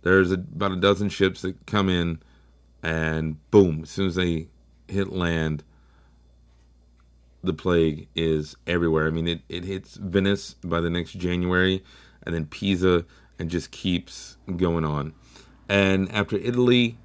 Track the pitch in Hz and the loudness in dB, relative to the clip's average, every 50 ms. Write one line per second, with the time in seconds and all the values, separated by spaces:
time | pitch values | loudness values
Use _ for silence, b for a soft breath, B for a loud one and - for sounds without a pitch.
0 | - 85 92 95 95 90 95 90 92 - - 80 101 98 92 92 87 98 101 92 | 2 6 6 6 6 4 0 -4 -4 -8 -8 -4 -4 -2 -2 2 4 4 4 4
1 | 104 101 - - 98 95 85 - - 104 95 - - - - 107 98 95 92 87 | 0 -4 0 2 0 0 0 -2 -8 -8 -8 -8 -12 -4 0 0 2 2 2 2
2 | 85 85 82 78 b b b b b b b b b _ _ _ - 82 80 82 | 0 -2 -4 -6 b b b b b b b b b _ _ _ -6 -4 -2 -2
3 | 80 80 78 78 78 80 78 76 _ _ - 104 98 90 80 78 80 76 - - | -2 -2 -2 -2 -4 -4 -6 -8 _ _ 6 6 8 8 4 -4 -8 -10 -6 -4
4 | 98 95 82 90 90 87 85 80 80 82 _ _ _ _ _ _ _ - 98 98 | -4 -2 0 0 0 0 0 -2 -4 -8 _ _ _ _ _ _ _ -8 -4 -4
5 | 98 90 - 92 87 85 82 82 80 80 78 73 - b b b b b b b | -4 -4 -4 -2 -2 0 0 0 0 -2 -4 -6 -8 b b b b b b b
6 | b b b b b _ _ _ _ _ _ _ _ _ _ _ _ _ _ _ | b b b b b _ _ _ _ _ _ _ _ _ _ _ _ _ _ _
7 | _ _ _ _ _ _ _ _ - 95 87 76 - 92 90 85 82 80 76 76 | _ _ _ _ _ _ _ _ -2 -2 -2 -2 0 2 4 4 4 2 0 -4
8 | 90 - _ - 82 80 80 78 76 73 - - _ - 87 87 85 82 80 78 | -10 -10 _ -4 0 0 0 0 -2 -6 -12 -16 _ -2 -2 0 2 2 2 2
9 | 78 78 80 82 82 85 85 82 - _ 78 87 87 95 98 95 - - - - | 2 0 0 -2 -2 -2 -4 -6 -8 _ -12 -10 -8 -8 -8 -8 -10 -12 -18 -12
10 | 98 95 85 98 95 98 101 98 - - - _ - 90 82 85 82 85 85 87 | -12 -2 0 2 2 2 0 -2 -4 -12 -18 _ -8 -4 -2 -2 -2 -2 -2 -4
11 | 85 - - - 87 90 87 87 90 90 90 90 92 95 95 95 B B B B | -6 -6 -10 -6 -4 -4 -2 -2 -2 0 2 2 2 2 0 0 B B B B
12 | B B B B B - 82 85 78 76 - - - 98 98 87 92 92 90 85 | B B B B B -8 -6 -6 -6 -8 -8 -6 -2 0 0 2 4 4 4 4
13 | 82 b b b b b b _ - 82 85 87 - - - - - - 90 - | 0 b b b b b b _ -8 -4 -4 -4 -6 -6 -14 -6 -4 -2 -2 -2
14 | - - - - - - - - _ - 92 85 92 87 85 85 80 78 76 73 | -4 -6 -16 -16 -16 -16 -20 -20 _ -10 -4 0 0 0 2 0 -2 -2 -2 -4
15 | 71 78 78 B B B B B B B B B B - 101 101 98 95 95 95 | -6 -8 -12 B B B B B B B B B B 0 2 2 4 4 4 2
16 | 95 90 - 107 101 - - 101 87 120 120 123 123 123 120 123 120 117 113 - | 0 0 0 -2 -2 0 -2 -4 -2 -2 0 2 4 4 4 4 4 2 -2 -8
17 | - | -20